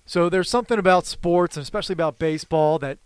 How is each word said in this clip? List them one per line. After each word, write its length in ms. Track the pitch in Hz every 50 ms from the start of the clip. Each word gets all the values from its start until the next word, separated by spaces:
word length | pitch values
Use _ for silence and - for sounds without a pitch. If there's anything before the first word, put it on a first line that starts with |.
| _
So 240 | - - 175 170 175
there's 200 | 180 185 175 -
something 300 | - 247 226 - 233 208
about 260 | 180 190 185 180 -
sports, 520 | - - - - 175 170 180 175 170 - 151
and 40 |
especially 300 | 139 - - 208 - -
about 260 | 185 165 165 156 135 -
baseball, 600 | 165 160 156 156 - - 165 160 151 151 160 156
that, 200 | 139 139 139 - _